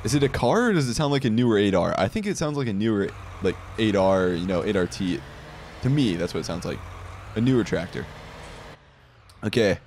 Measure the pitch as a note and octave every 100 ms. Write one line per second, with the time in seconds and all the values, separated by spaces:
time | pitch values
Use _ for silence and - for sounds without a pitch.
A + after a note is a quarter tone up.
0 | - C#3+ C#3 - B2 F3+ A#3+ F#3 C3 A2+
1 | D3 C#3+ C3 A2 B2 G#2+ G2+ F#2 E2+ -
2 | F#3+ A3 G#3 F#3 D#3 C#3+ B2+ G2 A2 G#2
3 | G2 - - - F#2+ E2 - - A2 G2
4 | F#2+ F#2+ F#2 F2 F2+ F#2 F#2+ G2+ F2+ -
5 | F#2+ E2+ - - - - - - B2 C#3+
6 | B2+ E2+ F2 - D#2 E2 F2 D2 - -
7 | - - - - A#2+ C3 G2 F2+ E2+ -
8 | - - - - - - - - - _
9 | _ _ - - G#2 A#2+ G#2+ F2